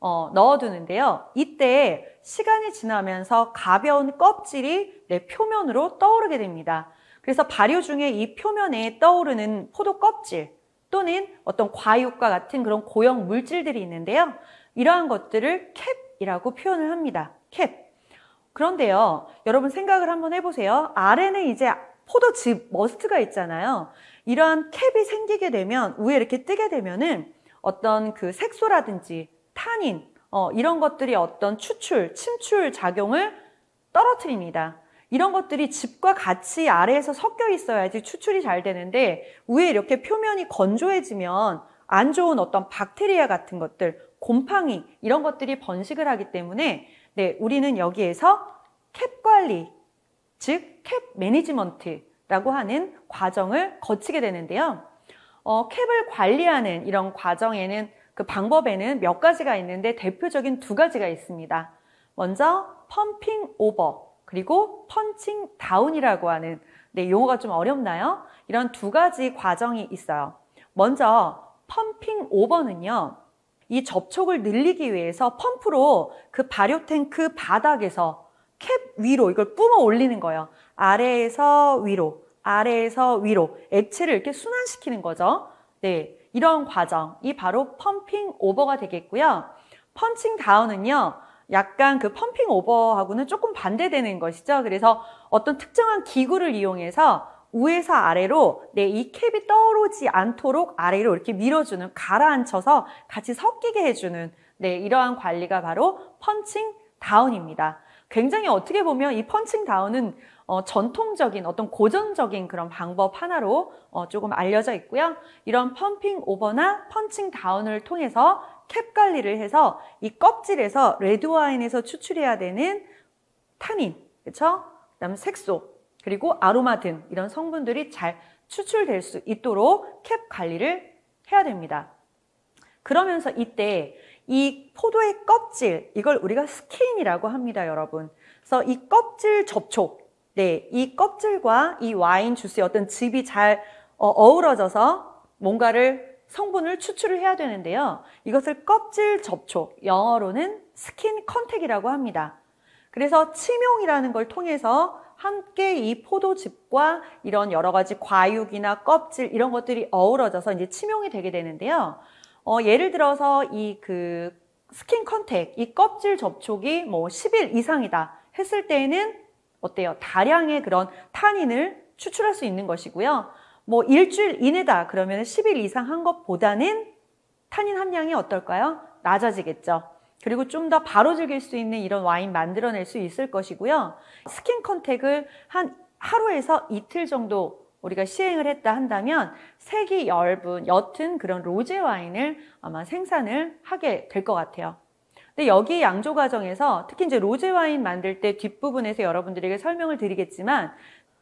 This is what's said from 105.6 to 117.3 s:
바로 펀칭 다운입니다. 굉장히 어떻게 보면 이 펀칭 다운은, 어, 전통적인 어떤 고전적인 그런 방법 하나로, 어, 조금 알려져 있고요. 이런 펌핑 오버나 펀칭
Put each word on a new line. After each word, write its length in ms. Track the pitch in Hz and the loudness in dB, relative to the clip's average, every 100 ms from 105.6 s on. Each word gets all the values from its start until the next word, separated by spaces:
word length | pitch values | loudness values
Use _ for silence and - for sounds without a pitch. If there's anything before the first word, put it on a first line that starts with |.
바로 360 | 165 170 330 - - _ | -2 0 0 0 -10 _
펀칭 540 | - 427 415 415 440 415 _ _ | -4 -4 -6 -6 -8 -10 _ _
다운입니다. 800 | - 208 262 220 160 156 156 156 _ _ _ | 2 4 4 0 -6 -4 -4 -4 _ _ _
굉장히 400 | 226 254 415 392 | 0 2 0 2
어떻게 340 | 285 277 403 | 0 0 -2
보면 320 | 339 262 277 | 0 0 0
이 120 | 269 - | -2 -2
펀칭 380 | 427 440 440 | -4 -2 -4
다운은, 520 | 415 196 196 247 220 - - _ - | -2 0 0 -2 -4 -6 -18 _ -6
어, 180 | 185 | -4
전통적인 800 | 190 208 226 320 453 403 254 196 | -2 -2 -2 -2 -4 0 -2 -2
어떤 260 | 170 170 214 | -6 -6 -6
고전적인 760 | - 214 381 427 381 233 196 180 | 2 2 2 -2 -2 -4 -4 -8
그런 220 | 175 170 | -8 -10
방법 520 | 165 175 180 196 - | -8 -6 -2 -2 -2
하나로, 520 | 349 339 208 269 370 - _ | -6 -2 0 0 -2 -10 _
어, 180 | 175 170 | -10 -8
조금 240 | 208 214 | -6 -4
알려져 420 | - 185 214 226 | -2 0 0 0
있고요. 420 | 202 - 254 330 320 - _ | -4 -4 -2 -2 -2 -14 _
이런 300 | - 247 247 | -2 0 0
펌핑 480 | 254 403 403 403 381 | -4 -6 -4 -4 -4
오버나 600 | - 196 214 226 359 415 403 | -4 -4 -2 0 0 0 -6
펀칭 440 | 440 427 - 392 | -8 -6 -6 -8